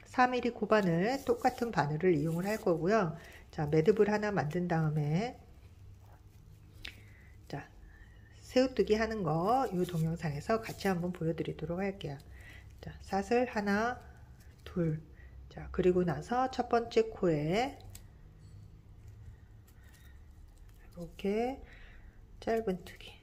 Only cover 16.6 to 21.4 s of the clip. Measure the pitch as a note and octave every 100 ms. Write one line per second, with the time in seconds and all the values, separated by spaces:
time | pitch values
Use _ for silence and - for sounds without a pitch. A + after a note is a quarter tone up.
16.6 | - A#3 A#3 A3+ A3 - F3+ D3+ D3+ G3+
17.6 | C4+ - - - - - - - - -
18.6 | - - - - - - - - - -
19.6 | - - - - - - - - - -
20.6 | - - - F3 E3 - G3 G#3+